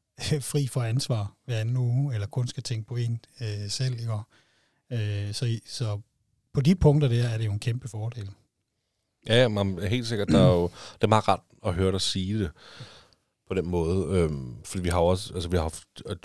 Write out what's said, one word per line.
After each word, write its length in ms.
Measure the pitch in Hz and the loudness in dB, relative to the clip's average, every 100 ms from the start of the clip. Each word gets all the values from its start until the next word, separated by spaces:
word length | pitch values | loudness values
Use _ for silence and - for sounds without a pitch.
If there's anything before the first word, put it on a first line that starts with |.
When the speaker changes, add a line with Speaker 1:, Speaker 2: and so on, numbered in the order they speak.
| _ | _
Speaker 1:
<laughs> 420 | - - 151 - | -10 -4 -4 -2
fri 160 | 147 135 | -2 -2
for 160 | 131 | -2
ansvar 520 | 117 113 - 117 101 - | -2 -2 -2 -2 -4 -10
hver 160 | - 113 | -6 -4
anden 160 | 110 127 | -2 0
uge, 380 | 123 123 143 | 0 0 0
eller 120 | 113 101 | -2 -4
kun 220 | - 123 | -2 -4
skal 140 | - | -6
tænke 260 | - 113 110 | -6 -6 -6
på 80 | 120 | -4
en, 240 | 117 113 - - | -4 -4 -8 -10
øh, 280 | 110 101 101 | -8 -6 -6
selv, 300 | - 131 120 | -4 -4 -4
ikke? 180 | 117 107 107 _ _ _ _ _ _ | -6 -6 -8 _ _ _ _ _ _
Øh, 420 | 120 104 101 101 | -4 -2 -2 -4
så 100 | 104 120 | -4 -2
i, 140 | 113 - | -4 -6
så 340 | - 113 101 - _ _ _ _ | -6 -4 -4 -8 _ _ _ _
på 80 | - | 2
de 140 | 135 | 4
punkter 340 | 190 151 147 143 | 6 6 6 4
der 200 | 117 120 | 2 0
er 100 | 113 | 0
det 80 | 110 | -2
jo 60 | |
en 60 | 104 | -2
kæmpe 300 | - 120 120 | -2 -4 -6
fordel. 420 | 110 110 120 98 - _ _ _ _ _ _ _ _ - | -8 -8 -8 -12 -14 _ _ _ _ _ _ _ _ 2
Speaker 2:
Ja, 160 | 117 | 4
ja, 60 | 127 | 6
man, 300 | 104 98 90 | 4 0 0
helt 280 | 92 123 117 | -2 -2 -2
sikkert, 220 | 113 101 | -4 2
der 120 | - 92 | 6 8
er 40 | |
jo, 80 | 87 87 - - | 6 2 -4 -16
det 100 | - | -2
er 20 | 104 | 4
meget 200 | 110 - | 4 4
rart 120 | 92 - - 107 | 0 -2 -6 -4
at 80 | |
høre 180 | 87 95 | 0 0
dig 80 | 92 | 2
sige 380 | - 98 92 107 | -2 -2 -2 -2
det 120 | 90 - - - - - - _ _ _ _ | -2 -6 -20 -20 -20 -20 -20 _ _ _ _
på 60 | |
den 120 | 92 85 | -4 -2
måde, 520 | 90 80 95 80 92 | -2 0 0 0 2
øhm, 360 | 82 71 64 57 | 0 -2 -8 -12
fordi 180 | - 92 | -10 -4
vi 60 | 90 | -2
har 100 | 87 | 2
jo 80 | 85 | 4
også, 280 | 92 - | 2 -2
altså, 140 | 95 85 | -8 -2
vi 80 | 90 | 0
har 60 | |
haft 240 | 80 - - - - 92 | -2 -6 -18 -18 -12 -2